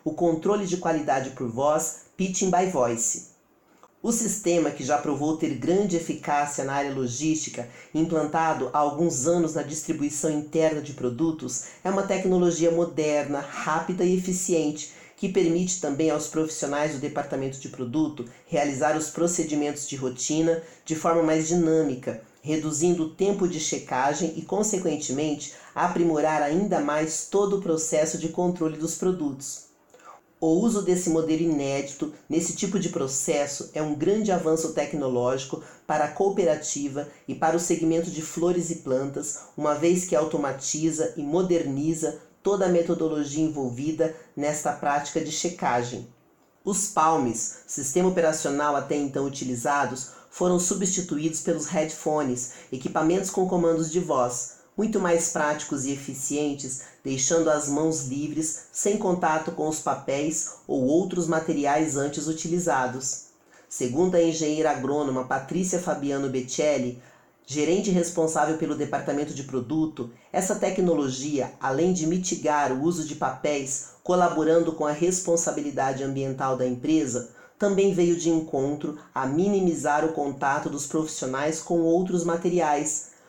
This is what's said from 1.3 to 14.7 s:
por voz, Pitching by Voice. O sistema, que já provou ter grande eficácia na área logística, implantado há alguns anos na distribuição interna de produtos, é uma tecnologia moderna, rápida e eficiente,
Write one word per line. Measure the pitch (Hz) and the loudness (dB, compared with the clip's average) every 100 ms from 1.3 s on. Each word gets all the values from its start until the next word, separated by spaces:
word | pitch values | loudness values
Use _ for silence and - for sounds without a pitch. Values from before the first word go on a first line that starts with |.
por | - 123 | -6 -6
voz, | 113 143 156 156 - - - | 0 2 2 0 -8 -18 -4
Pitching | 185 185 185 | -4 0 2
by | 180 185 | 2 2
Voice. | 160 120 117 - - - _ _ _ _ _ - _ | 2 2 2 -2 -4 -10 _ _ _ _ _ -20 _
O | 220 | -2
sistema, | 220 220 - 170 170 151 | -2 -2 -2 2 2 2
que | - | -2
já | 135 147 | 0 0
provou | 156 139 147 156 | 0 -2 0 0
ter | 151 123 | -2 -2
grande | 151 185 202 170 | 2 2 2 0
eficácia | 165 147 - 147 147 - | -2 -6 -2 0 0 -2
na | 135 139 | -2 -2
área | 143 | -2
logística, | 135 123 120 156 151 - - 120 - - | -2 -4 -2 0 0 -2 -8 -12 -14 -6
implantado | 151 165 160 151 165 160 139 131 | -2 0 2 0 2 2 0 0
há | 147 | 2
alguns | 147 147 170 131 135 | 0 2 0 2 2
anos | 175 160 156 | 2 2 0
na | |
distribuição | 139 156 - 151 143 - 160 | -4 -8 -4 -2 -2 -2 -2
interna | 151 147 160 160 151 | -2 -2 2 2 2
de | 135 | -6
produtos, | 135 127 120 165 156 127 - - - | -4 -4 0 0 -2 -6 -8 -10 -8
é | 185 | -2
uma | 196 | 0
tecnologia | 196 190 185 180 175 151 170 | 0 0 2 4 4 4 4
moderna, | 165 170 143 151 147 143 143 | 4 0 0 2 2 0 -4
rápida | 143 - - 160 165 180 175 | -4 -6 -2 -2 0 0 2
e | 185 | 2
eficiente, | 185 180 - 165 151 | 0 -2 0 2 2